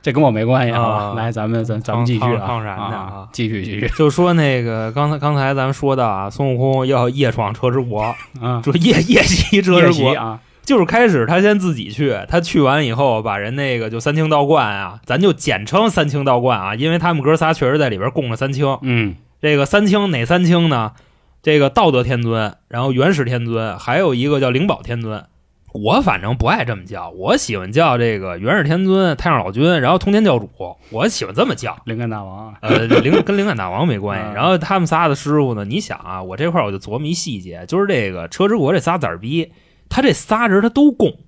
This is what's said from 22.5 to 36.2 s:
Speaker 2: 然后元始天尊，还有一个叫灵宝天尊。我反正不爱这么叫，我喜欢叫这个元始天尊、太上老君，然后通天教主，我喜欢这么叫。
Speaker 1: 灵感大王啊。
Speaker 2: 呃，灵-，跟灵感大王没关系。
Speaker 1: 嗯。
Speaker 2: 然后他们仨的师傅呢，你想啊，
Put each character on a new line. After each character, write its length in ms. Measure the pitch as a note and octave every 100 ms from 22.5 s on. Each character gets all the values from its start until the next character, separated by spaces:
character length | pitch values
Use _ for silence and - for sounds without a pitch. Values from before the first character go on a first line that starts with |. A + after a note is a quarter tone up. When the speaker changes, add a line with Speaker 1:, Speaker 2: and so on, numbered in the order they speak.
| - _
Speaker 2:
然 140 | A#2+
后 80 | C3
元 200 | B2+ D3+
始 120 | E3+
天 200 | A#2+ B2
尊， 320 | A#2 A2+ A2 F#2+
还 180 | - D3
有 160 | F#3
一 140 | B2+ C#3
个 100 | C#3+
叫 120 | C3
灵 180 | B2 G3
宝 120 | -
天 220 | - A#2+
尊。 220 | A2+ G#2+ - _ _ _ _
我 280 | - G#2 G3+
反 180 | A3 G2+
正 160 | G2 A#2+
不 100 | A2+
爱 180 | G#3+
这 120 | B2 G#2
么 80 |
叫， 260 | F2+ G2 F2
我 260 | F2+ G2 F#3
喜 200 | - G#2
欢 160 | F#2
叫 260 | A#2+ E3 B2
这 220 | A#2 G#2+
个 180 | F#2 F2
元 180 | G#2+ G3
始 60 |
天 220 | D3 E3+
尊、 320 | F#3+ F#3+ F#3 C#3+
太 140 | F3
上 100 | C#3
老 100 | F#2
君， 300 | G2+ D#3 E3+
然 100 | B2+
后 80 | F3+
通 140 | -
天 120 | G#3
教 140 | G#3+ B2
主， 100 | G2+ _ F2+ - _
我 180 | A2+ F#3+
喜 160 | -
欢 100 | F#2
这 100 | G2+
么 100 | B3+ -
叫。 200 | A2+ - -
Speaker 1:
灵 120 | A2+
感 100 | A#2
大 140 | G#2+
王 260 | G2 F#2+ A2
啊。 60 | G#2
Speaker 2:
呃， 260 | A2 A2 A2+
灵-， 340 | - A#2 F#3+
跟 120 | - G3+
灵 80 |
感 120 | G3+ B2
大 140 | F#2
王 180 | F#2+ E3+
没 100 | G#2+
关 220 | G2+ G2
系。 60 | G#2
Speaker 1:
嗯。 60 |
Speaker 2:
然 100 | G#2
后 120 | D3+ F3+
他 220 | D#3+ F#3+
们 80 | E3
仨 220 | D#3+ E3
的 80 | C#3
师 240 | C#3+ D3+
傅 140 | C3+
呢， 100 | A2
你 160 | G2+ D3+
想 180 | G3+ -
啊， 240 | E2+ F#2